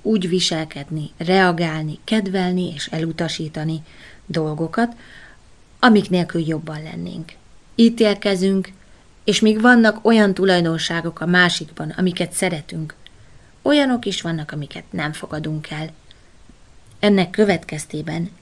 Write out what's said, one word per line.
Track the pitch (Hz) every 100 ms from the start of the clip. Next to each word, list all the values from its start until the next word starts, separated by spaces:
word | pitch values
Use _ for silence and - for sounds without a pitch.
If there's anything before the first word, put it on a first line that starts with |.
úgy | 214 214 180
viselkedni, | 180 - 160 156 143 143 156 143 -
reagálni, | 170 190 185 170 165 156 156 -
kedvelni | - 214 196 190 180 180 175
és | 147 -
elutasítani | 160 165 160 160 - 156 156 156 160 - - - - -
dolgokat, | 170 156 151 160 170 233 - - - - - - - _ _
amik | 240 208 -
nélkül | 180 170 170 160
jobban | 156 160 151
lennénk. | 160 170 175 175 165 - - - - -
Ítélkezünk, | 233 233 214 202 202 185 196 190 185 - - - _ _
és | - 202
míg | 214 214
vannak | 240 240 220 220 233
olyan | 226 202
tulajdonságok | 180 190 180 165 165 - 170 165 -
a | 160
másikban, | 180 175 - 156 - 151
amiket | - 185 180 170
szeretünk, | - 185 156 - 165 156 - - - - - - _
olyanok | - 294 262 240 202
is | 185
vannak, | 170 160 151
amiket | 147 143 - -
nem | 175 151
fogadunk | 156 - 156 156 156 -
el. | 156 160 - - - _ _ - - - - - -
Ennek | 208 196 175
következtében | - 208 165 - 151 - 151 151 170 170 -